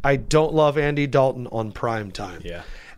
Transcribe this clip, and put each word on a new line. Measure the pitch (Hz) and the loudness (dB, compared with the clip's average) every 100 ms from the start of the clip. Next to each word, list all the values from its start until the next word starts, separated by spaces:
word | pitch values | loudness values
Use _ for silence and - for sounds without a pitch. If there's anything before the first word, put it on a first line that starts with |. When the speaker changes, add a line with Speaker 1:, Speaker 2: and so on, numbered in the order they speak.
Speaker 1:
I | 135 139 | 2 2
don't | 110 151 156 | 4 2 4
love | 156 151 143 | 4 4 4
Andy | 147 147 143 | 0 0 2
Dalton | 139 131 127 120 | 4 2 0 -6
on | 113 110 | -4 -4
prime | - 120 110 101 | -4 -4 -4 -6
time. | 90 98 82 | -10 -12 -12
Speaker 2:
Yeah. | 87 85 - - - | -12 -12 -12 -16 -18